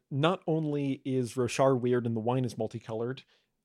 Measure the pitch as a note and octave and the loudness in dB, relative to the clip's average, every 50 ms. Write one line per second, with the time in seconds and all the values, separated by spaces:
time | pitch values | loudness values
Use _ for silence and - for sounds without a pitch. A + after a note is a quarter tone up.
0 | _ - D3+ C3+ D3+ E3 - - - F3 D#3+ D#3+ D#3 D3+ D3 D3 C#3+ C3+ C3+ - | _ -6 -2 2 2 2 2 0 -2 -2 -2 0 0 0 -2 -2 -2 -2 -2 -4
1 | - C3+ C3 C3 B2 A2 - B2+ A#2+ A#2 - - C#3 C3+ C3+ A#2+ A#2+ B2 B2 B2 | -4 -2 0 0 0 -2 0 0 -2 0 2 4 4 4 4 4 2 2 2 2
2 | A#2 A#2 A#2 A2 G#2+ A#2+ B2+ C3 B2+ A2+ - A2+ A2 G#2+ - A2+ - - A2 A2 | 2 0 -2 -2 0 0 0 0 0 -2 -4 -4 -6 -6 -6 -10 -10 -8 -6 -6
3 | A#2 B2 C3+ C3 - _ _ _ _ _ _ _ _ | -6 -6 -8 -10 -14 _ _ _ _ _ _ _ _